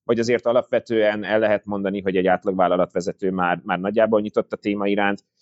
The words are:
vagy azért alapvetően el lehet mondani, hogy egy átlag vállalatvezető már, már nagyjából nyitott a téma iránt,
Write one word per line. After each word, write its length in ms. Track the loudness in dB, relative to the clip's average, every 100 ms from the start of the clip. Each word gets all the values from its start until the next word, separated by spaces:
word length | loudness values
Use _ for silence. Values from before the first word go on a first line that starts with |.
vagy 160 | -2 0
azért 260 | 2 0 2
alapvetően 800 | 0 0 -2 0 2 2 0
el 160 | -2 0
lehet 260 | 2 0 -2
mondani, 360 | -4 -4 -2
hogy 140 | -2 0
egy 120 | 2
átlag 280 | 0 0 0
vállalatvezető 760 | 2 2 0 -2 -6 -4 -4
már, 300 | -2 -2 -2
már 160 | -4 -4
nagyjából 420 | -2 0 2 2
nyitott 320 | 0 -4 -4
a 40 | -6
téma 300 | -4 -2 -2
iránt, 360 | 0 0 -2 _ _